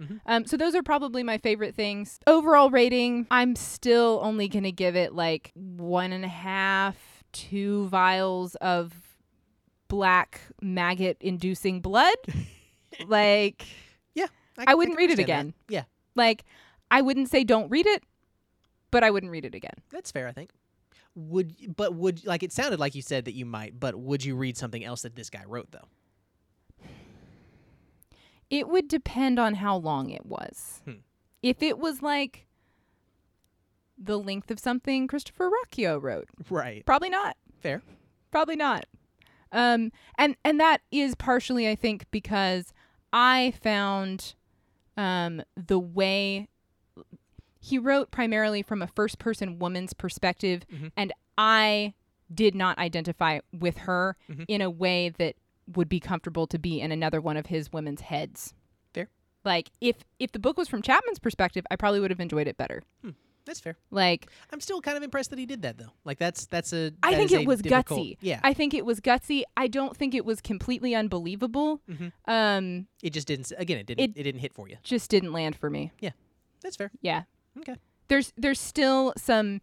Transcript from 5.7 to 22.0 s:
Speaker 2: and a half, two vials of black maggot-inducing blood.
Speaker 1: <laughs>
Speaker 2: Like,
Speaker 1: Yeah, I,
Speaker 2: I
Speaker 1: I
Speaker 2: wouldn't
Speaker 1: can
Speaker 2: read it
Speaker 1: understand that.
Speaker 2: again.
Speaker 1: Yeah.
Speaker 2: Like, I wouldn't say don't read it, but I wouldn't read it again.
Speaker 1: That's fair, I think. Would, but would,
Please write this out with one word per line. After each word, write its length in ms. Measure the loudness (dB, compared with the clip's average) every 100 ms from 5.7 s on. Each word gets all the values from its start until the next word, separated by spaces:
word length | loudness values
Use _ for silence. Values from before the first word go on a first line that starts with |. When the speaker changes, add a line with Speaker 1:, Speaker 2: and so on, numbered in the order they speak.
| -10 -2 0 0
Speaker 2:
and 120 | -4
a 40 | -8
half, 680 | -8 -6 0 2 2 0 -2 -14 -20 _
two 540 | -14 -6 -4 -2 0 0
vials 680 | 4 4 4 0 -2 -6 -4
of 360 | 0 0 -2 -10 -20 _ _ _ _ _ _ _ -6
black 520 | 2 6 6 4 -6 -20 -10
maggot-inducing 1160 | -4 0 0 2 0 0 -4 -2 -2 -2 -2 -4
blood. 360 | 2 6 6 4
Speaker 1:
<laughs> 60 | 0 -6 -6 -12 _ _ _ -10 0
Speaker 2:
Like, 580 | 4 6 6 4 -2 -18 -20 -20 _ _
Speaker 1:
Yeah, 120 | -4 -4 _ _ 0
I, 40 | 6
Speaker 2:
I 60 |
Speaker 1:
I 20 |
Speaker 2:
wouldn't 220 | 8 6 6
Speaker 1:
can 40 |
Speaker 2:
read 80 | 4
it 100 | 6
Speaker 1:
understand 80 | 2
that. 140 | 2
Speaker 2:
again. 120 | -2 -10 -8
Speaker 1:
Yeah. 160 | -6 -6 _ _ 2
Speaker 2:
Like, 280 | 4 4 -4 -20 -20 _ 2
I 100 | 4
wouldn't 300 | 4 2 4
say 140 | 4
don't 260 | 6 4 4
read 160 | 2 4
it, 160 | 2 _ _ _ _ _ _ _ _ 0
but 120 | 4
I 60 | 6
wouldn't 220 | 4 -2
read 120 | -8 -10
it 80 |
again. 180 | -12 -14 -16 -18
Speaker 1:
That's 200 | -16 -10
fair, 160 | -10 -10
I 40 |
think. 180 | -12 -16 _ _ _ _ _ _ -18
Would, 600 | -6 -2 -2 -6 -12 -4
but 180 | -4
would, 300 | 0